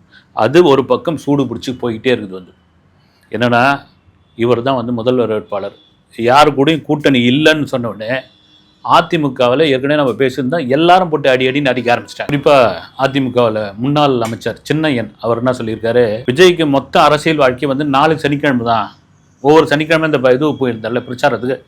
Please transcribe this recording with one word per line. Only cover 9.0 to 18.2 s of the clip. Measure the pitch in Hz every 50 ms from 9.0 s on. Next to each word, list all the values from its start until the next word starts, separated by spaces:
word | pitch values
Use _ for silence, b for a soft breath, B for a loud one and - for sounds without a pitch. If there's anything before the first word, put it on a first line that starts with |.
| 170 170 175 165 147 135 123 123 123 120 127 143 165
ஏற்கனவே | 147 131 127 135 143 151 151
நம்ம | 143 127
பேசியிருந்தா | 107 110 135 127 127 147 131 127 160 175 139
எல்லாரும் | 123 131 151 170 170 180 185 185 165
போட்டு | 151 147 135 135
அடி | 127 127 131
அடின்னு | 131 131 147 147 127
அடிக்க | 123 127 113 120
ஆரம்பிச்சிட்டாங்க. | 120 117 104 - - - 104 -
குறிப்பா | 147 139 - 160 143 135 120 101 87 82 - - _ -
அதிமுகவில் | 135 135 131 135 131 120 120 123 120 110 107 107 107 101 98
முன்னாள் | 107 120 143 147 151 147 139 131 120
அமைச்சர் | 113 113 117 98 - 117 101 - -
சின்னையன் | - 151 156 160 156 131 117 107 104 - _
அவர் | - 117 113
என்ன | 113 120 131
சொல்லியிருக்காரு, | 127 127 120 110 110 104 110 113 117 123 120 107 104 113 127
விஜய்க்கு | 123 127 151 185 180 175 156 160
மொத்த | 147 139 135 127 - - 180
அரசியல் | 156 147 151 147 - 165 160 147 135
வாழ்க்கை | 127 123 123 156 139
வந்து | 131 139 151
நாலு | 147 135 135 151 160 160
சனிக்கிழமை | 147